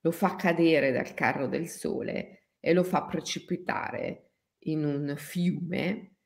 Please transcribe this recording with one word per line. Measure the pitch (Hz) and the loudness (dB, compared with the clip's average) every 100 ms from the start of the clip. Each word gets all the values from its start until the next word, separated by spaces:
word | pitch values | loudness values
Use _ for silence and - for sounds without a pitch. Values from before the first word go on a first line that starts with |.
lo | 160 | 0
fa | 170 190 185 | 2 0 2
cadere | 185 165 165 156 135 | 2 4 6 6 4
dal | 127 - | 2 -2
carro | - 123 135 135 | 0 0 0 -2
del | - 165 | -2 -6
sole | - 156 - - - - - _ _ | -6 -4 -4 -4 -6 -8 -16 _ _
e | - | 2
lo | 175 | 4
fa | 180 160 | 4 2
precipitare | - 170 - 160 - 180 - - - - - - _ _ _ _ | 0 -6 -4 -8 -6 -6 -4 -4 -4 -4 -6 -8 _ _ _ _
in | - 156 | -4 -2
un | 147 143 143 147 | 0 -2 -4 -6
fiume. | - 180 175 - 175 131 156 208 - _ | -6 0 0 0 -4 -2 -2 -4 -10 _